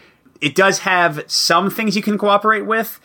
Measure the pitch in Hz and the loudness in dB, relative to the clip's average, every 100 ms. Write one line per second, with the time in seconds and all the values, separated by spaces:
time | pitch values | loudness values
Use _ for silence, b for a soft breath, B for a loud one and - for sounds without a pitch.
0 | b b _ _ 143 131 196 - 196 180 | b b _ _ -4 2 2 2 0 2
1 | 170 147 - - - 170 196 208 220 196 | 2 -2 -6 -2 0 2 0 -2 -2 -2
2 | 208 208 208 202 214 214 202 220 220 - | -2 0 2 2 2 0 0 -4 -4 -10